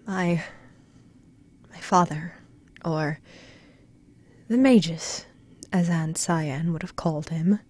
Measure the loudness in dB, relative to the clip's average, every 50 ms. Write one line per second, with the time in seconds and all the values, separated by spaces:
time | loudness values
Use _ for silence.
0 | -10 -8 -4 -2 0 0 0 -2 -2 -8 -16 -20 -20 -20 -20 -20 -20 _ _ -20
1 | -20 -20 _ -20 _ -20 _ -20 -20 -20 -20 _ -20 -20 -20 -18 -6 2 4 4
2 | 4 2 -2 -8 -10 -12 -14 -18 -20 -20 -20 -20 _ -20 -20 -12 -8 -6 -4 -2
3 | -4 -4 -6 -8 -12 -20 -20 -20 -20 -20 -20 -20 -20 -20 -20 _ -20 _ -20 -20
4 | -20 -20 -20 -20 -20 _ -20 -20 -6 -2 2 4 6 8 8 6 6 4 -6 -8
5 | -8 -10 -10 -12 -12 -16 _ _ -20 -20 -20 -20 -14 -2 0 0 2 2 0 -2
6 | -2 -4 -4 -4 -2 -2 -2 -2 -2 -4 -4 -4 -2 -2 -4 -4 -6 -10 -10 -4
7 | -4 -4 -4 -4 -6 -6 -6 -2 2 2 2 0 -2